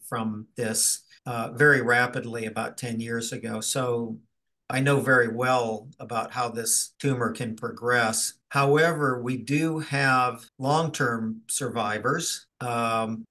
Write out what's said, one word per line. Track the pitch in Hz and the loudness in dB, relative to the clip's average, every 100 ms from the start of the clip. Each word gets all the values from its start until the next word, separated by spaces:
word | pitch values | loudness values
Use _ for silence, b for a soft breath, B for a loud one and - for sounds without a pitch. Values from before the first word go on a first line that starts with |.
from | - 120 110 107 110 - | -8 -4 -4 -6 -8 -6
this, | 110 110 - - b b - | -2 0 0 -2 b b -8
uh, | 117 113 | -6 -4
very | 120 147 135 | 4 6 6
rapidly | 117 120 123 120 113 113 110 | 4 4 2 -2 -8 -6 -6
about | 110 113 - | -4 -6 -6
ten | 123 113 | -6 -6
years | 113 117 117 | -4 -4 -6
ago. | 113 113 110 | -6 -6 -6
So | - 143 123 120 117 110 _ _ _ _ - | -4 -2 0 0 -2 -8 _ _ _ _ -4
I | 131 | 0
know | 139 139 | 4 4
very | 123 127 117 | 6 6 4
well | 113 127 127 117 107 113 - | 2 2 2 2 -4 -8 -16
about | 117 117 113 | -6 -4 -4
how | 127 120 | -4 -4
this | 113 113 - - - | -4 0 0 -2 -2
tumor | 139 123 123 | 0 0 0
can | 113 117 110 | -2 -6 -6
progress. | - 117 120 123 113 113 - - - | -8 -4 0 2 2 0 -2 -6 -4
However, | 139 139 147 170 151 139 123 | 2 4 6 4 2 0 0
we | 120 131 | -4 -4
do | 107 151 165 160 | -2 0 0 -2
have | 156 139 139 127 123 117 - - | -2 0 4 4 2 -2 -12 -4
long-term | 131 156 160 - 127 117 110 110 - | 0 2 2 0 0 0 -4 -6 -6
survivors, | - 123 113 104 104 120 165 165 - - - | -4 -4 -2 -2 -2 -2 -2 -2 -6 -10 -10
um, | 123 117 117 113 113 113 - | -4 0 0 0 0 -4 -8